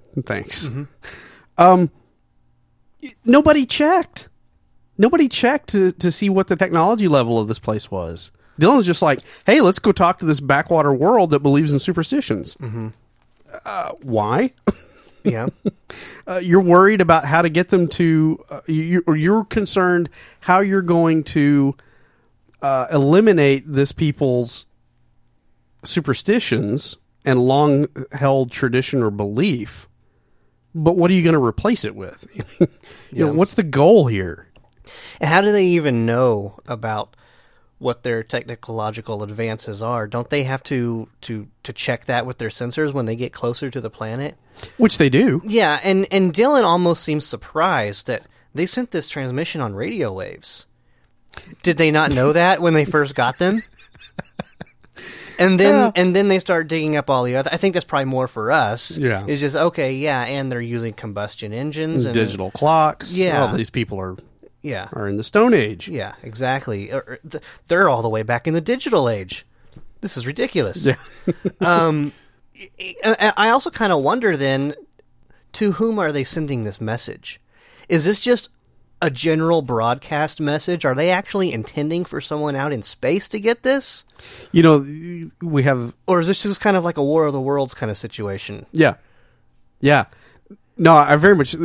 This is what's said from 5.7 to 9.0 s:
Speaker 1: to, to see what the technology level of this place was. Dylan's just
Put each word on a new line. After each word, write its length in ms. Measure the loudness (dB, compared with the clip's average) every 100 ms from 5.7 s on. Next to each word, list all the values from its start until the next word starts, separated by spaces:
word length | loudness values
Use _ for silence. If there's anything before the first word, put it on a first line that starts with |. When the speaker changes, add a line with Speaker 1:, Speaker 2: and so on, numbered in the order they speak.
Speaker 1:
to, 220 | 2 2
to 180 | 2 -2
see 180 | 0 2
what 180 | 0 0
the 80 | 0
technology 500 | 0 2 2 2 2
level 300 | 2 2 0
of 100 | 0
this 100 | -4
place 320 | -4 -4 -4
was. 400 | -8 -8 -10 -16 _ _ 2
Dylan's 240 | 4 6 4
just 140 | 2